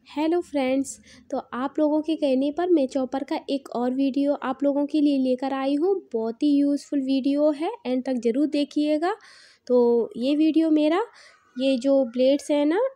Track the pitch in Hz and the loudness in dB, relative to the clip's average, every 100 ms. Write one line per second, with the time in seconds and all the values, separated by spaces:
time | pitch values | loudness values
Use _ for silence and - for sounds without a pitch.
0 | _ - 320 349 349 285 254 269 269 - | _ -4 0 0 -2 -4 0 0 -2 -10
1 | - - _ 262 - 233 269 285 302 302 | -20 -20 _ -10 -8 -8 -6 0 0 0
2 | 302 311 285 262 277 294 359 330 262 285 | -2 -2 0 0 -2 -2 0 2 2 -2
3 | 262 269 277 311 - 277 - - 247 262 | -4 -6 -6 -6 -4 -6 -6 -4 -4 0
4 | 277 269 277 277 262 262 277 277 285 311 | -2 0 0 -2 -4 -2 0 0 -2 0
5 | 294 277 262 254 269 269 269 285 349 392 | 2 2 0 -2 -2 -4 -2 0 0 -2
6 | - 226 220 233 294 285 285 285 - 294 | -4 -6 -6 -2 2 2 2 0 -2 -4
7 | 262 269 262 285 302 285 330 466 247 254 | 0 0 0 2 2 0 -4 -6 -4 -4
8 | 254 254 233 226 294 294 285 - 294 302 | -2 -2 -2 0 0 0 -2 -2 0 0
9 | 339 440 - - - _ - 247 240 233 | -2 -6 -10 -20 -20 _ 0 2 4 2
10 | 220 - 254 294 311 311 320 311 302 339 | 0 -4 -2 2 2 4 2 4 2 2
11 | 480 - - _ _ - 269 269 269 269 | -2 -10 -20 _ _ -4 0 0 2 2
12 | 254 247 254 285 - 294 294 339 523 | 2 2 2 2 0 0 2 0 -2